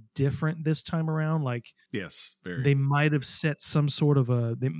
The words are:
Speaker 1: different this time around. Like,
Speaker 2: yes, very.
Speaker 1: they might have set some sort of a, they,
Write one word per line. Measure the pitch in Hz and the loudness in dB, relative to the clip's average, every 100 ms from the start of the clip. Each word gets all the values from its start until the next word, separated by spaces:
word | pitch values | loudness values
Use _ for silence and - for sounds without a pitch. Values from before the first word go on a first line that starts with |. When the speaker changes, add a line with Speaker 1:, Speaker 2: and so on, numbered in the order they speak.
| 110 - | -6 -2
Speaker 1:
different | 139 - 156 160 | 0 0 -4 -2
this | 156 151 | -2 -2
time | - 165 160 | -2 -4 -2
around. | 156 156 160 | -2 0 0
Like, | 135 120 - _ _ | -2 -4 -8 _ _
Speaker 2:
yes, | 104 85 - - - | -8 -8 -10 -12 -14
very. | 92 90 | -10 0
Speaker 1:
they | 139 | 2
might | 139 135 143 151 | 4 2 2 2
have | 147 - | 2 -2
set | - 156 143 | -2 -2 -2
some | - 156 147 | 0 0 0
sort | - 147 143 | 2 4 4
of | 120 | 4
a, | 120 117 117 | 2 0 -2
they, | 131 | -4